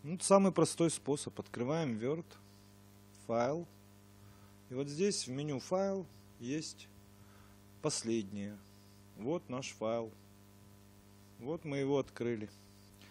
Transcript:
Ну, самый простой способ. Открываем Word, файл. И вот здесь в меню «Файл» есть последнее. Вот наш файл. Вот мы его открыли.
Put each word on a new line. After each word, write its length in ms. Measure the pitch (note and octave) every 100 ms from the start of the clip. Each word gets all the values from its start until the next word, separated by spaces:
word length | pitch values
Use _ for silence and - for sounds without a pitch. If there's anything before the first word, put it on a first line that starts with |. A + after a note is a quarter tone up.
Ну, 140 | C#3+ F3+
самый 320 | - G3 G3
простой 360 | F3 D#3 - E3+
способ. 520 | - - C#3+ - -
Открываем 580 | - A2+ A#2+ D#3+ D3+ G#2+
Word, 260 | A#2+ E3 - - - - - - - - - - -
файл. 400 | A#2 B2 D#3+ E3+ - - - - - - - - - -
И 40 |
вот 120 | B2+ C#3+
здесь 400 | D3 G3+ G3 B2
в 60 |
меню 260 | C3 D3+ C3+
«Файл» 480 | - F#3 G3 F#3+ E3 - - -
есть 480 | A#2+ D3+ D3+ - - - - - - - - - - -
последнее. 760 | D#3 - A2+ A2+ G2 G#2 G2+ G#2 - - - - - -
Вот 300 | A2+ F3 -
наш 220 | B2+ C3
файл. 420 | - A2 A#2 A2+ - - - - - - - - - - - - -
Вот 240 | B2 E3
мы 140 | D#3 C#3
его 200 | C3+ C#3+
открыли. 500 | B2 - A#2+ A#2 G#2+ - - - - - -